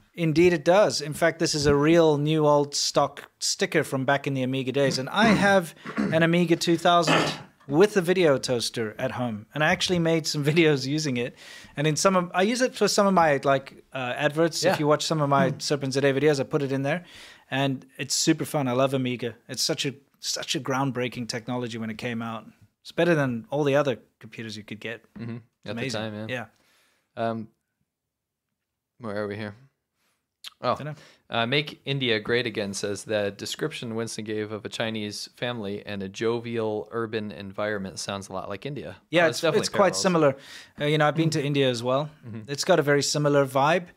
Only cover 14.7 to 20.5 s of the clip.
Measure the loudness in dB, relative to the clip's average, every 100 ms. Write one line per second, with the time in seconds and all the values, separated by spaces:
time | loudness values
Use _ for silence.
14.7 | 2 2 2 0 0 2 4 2 0 -4
15.7 | -2 -2 0 2 4 2 2 0 -2 -2
16.7 | -2 -2 -4 -8 -20 -20 -20 -8 -2 -2
17.7 | -4 -8 -10 -6 -2 2 0 0 -2 0
18.7 | 2 2 0 -2 -4 -6 -10 -12 -4 -4
19.7 | -2 -6 -8 _ _ -8 -6 -4